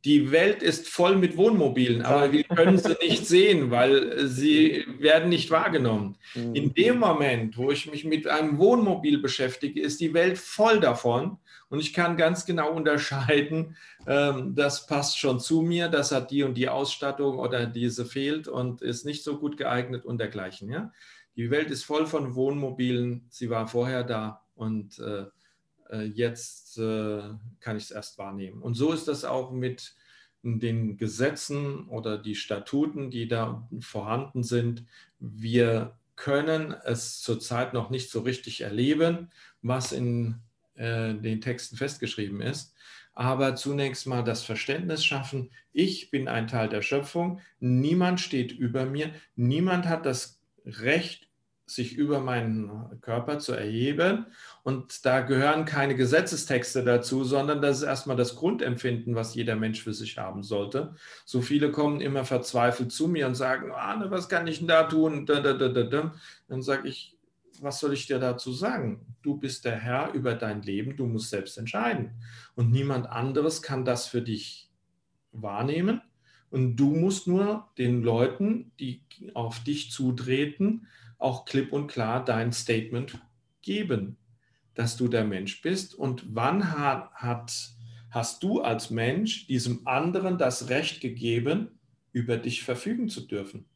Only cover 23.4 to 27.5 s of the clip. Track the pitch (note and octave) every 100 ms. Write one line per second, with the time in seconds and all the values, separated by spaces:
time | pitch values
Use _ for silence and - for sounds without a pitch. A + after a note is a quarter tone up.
23.4 | B2 A2+ A2 A#2+ B2 B2+ B2 A2+ G#2+ G#2+
24.4 | _ _ A2 A2 G2 - A2 G#2 G2 _
25.4 | _ _ _ _ _ A2 G#2+ G#2+ A#2+ A#2
26.4 | - - - A2+ A2 A2 G#2+ G#2 G#2 G#2+
27.4 | A2+